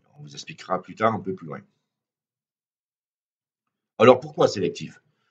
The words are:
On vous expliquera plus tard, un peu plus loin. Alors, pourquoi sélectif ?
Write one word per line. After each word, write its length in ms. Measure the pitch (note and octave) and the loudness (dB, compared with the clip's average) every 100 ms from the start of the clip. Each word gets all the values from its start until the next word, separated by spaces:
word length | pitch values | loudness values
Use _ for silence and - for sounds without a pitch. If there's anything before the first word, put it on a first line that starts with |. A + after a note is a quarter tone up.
| _ D2 | _ -20
On 40 | |
vous 100 | D2 | -20
expliquera 460 | D2 - D#2 - F#2 | -18 -18 -16 -8 -8
plus 140 | - | -8
tard, 200 | F2 A2+ | -2 -2
un 60 | G#2 | -2
peu 140 | F#2+ | -6
plus 120 | F#2 E2 | -10 -12
loin. 140 | C#2+ - _ _ _ _ _ _ _ _ _ _ _ _ _ _ _ _ _ _ _ _ _ _ - | -16 -16 _ _ _ _ _ _ _ _ _ _ _ _ _ _ _ _ _ _ _ _ _ _ 6
Alors, 220 | A#2+ B2 | 8 6
pourquoi 260 | D#3 E3+ C#3 | 2 0 0
sélectif ? 540 | G2+ F2 - D2+ - _ _ _ | 0 -6 -6 -14 -18 _ _ _